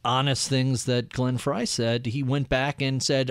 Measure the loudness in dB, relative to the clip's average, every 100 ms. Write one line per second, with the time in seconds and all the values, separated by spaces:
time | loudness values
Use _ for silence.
0 | 0 2 2 0 0 0 2 0 0 0
1 | -2 -2 0 0 0 -2 -2 0 0 0
2 | -2 -4 -2 0 0 0 0 -2 -2 0
3 | 0 0 0